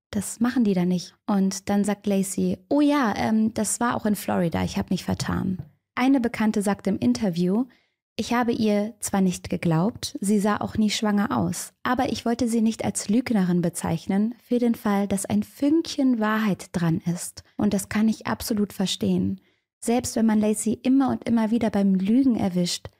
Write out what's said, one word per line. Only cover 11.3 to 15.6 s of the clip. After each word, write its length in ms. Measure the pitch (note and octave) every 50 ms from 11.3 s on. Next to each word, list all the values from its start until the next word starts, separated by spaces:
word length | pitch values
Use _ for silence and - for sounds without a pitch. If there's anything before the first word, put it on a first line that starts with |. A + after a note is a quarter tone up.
| B3
aus, 380 | A#3 F3+ F3+ F3 - - - - _
aber 300 | _ A#3+ B3+ B3+ B3+ -
ich 140 | A3+ - -
wollte 220 | A3+ A#3+ - B3+ A3+
sie 140 | A3+ A#3
nicht 240 | G#3+ A3+ A3 - -
als 240 | - - - - -
Lügnerin 540 | G3+ B3 B3+ - A#3 G3+ F#3 F3 F3 F3+ E3+
bezeichnen, 720 | E3+ - - - F3 E3 D#3+ - - F#3+ G3 G#3+ A3+ - - _
für 160 | _ B3 A#3+
den 160 | A#3+ A#3+ A3+
Fall, 320 | - - G#3 G3+ G3 G3+ G3
dass 180 | G3 G3 -
ein 160 | - G3+ G#3
Fünkchen 760 | G3+ - - -